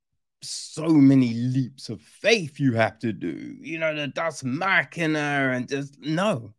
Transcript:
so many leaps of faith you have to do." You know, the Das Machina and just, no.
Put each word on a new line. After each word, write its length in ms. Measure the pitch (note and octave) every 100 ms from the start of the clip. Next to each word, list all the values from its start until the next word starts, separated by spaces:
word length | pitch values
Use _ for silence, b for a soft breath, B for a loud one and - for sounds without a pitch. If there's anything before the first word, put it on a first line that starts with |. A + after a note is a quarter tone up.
| _ _ _ _
so 460 | - - - D#3+ D#3+
many 460 | D#3 C3+ C3+ B2
leaps 560 | A#2 B2+ C3 B2 - -
of 100 | G#2
faith 580 | _ - G3 A3+ D3+ -
you 140 | C#3 A2+
have 240 | G#2+ -
to 120 | A#2
do." 460 | F2+ F2 - A#1+ -
You 200 | C3+ D#3+
know, 140 | D#3+
the 140 | D3+ C#3+
Das 380 | E3 E3 - C3
Machina 1080 | D3 F#3+ F3 C#3+ E3 D#3+ D3+ D3 C#3+ C3
and 140 | B2+ A#2
just, 320 | C#3 C#3 -
no. 540 | D3+ D#3+ G#3+ B2 G#2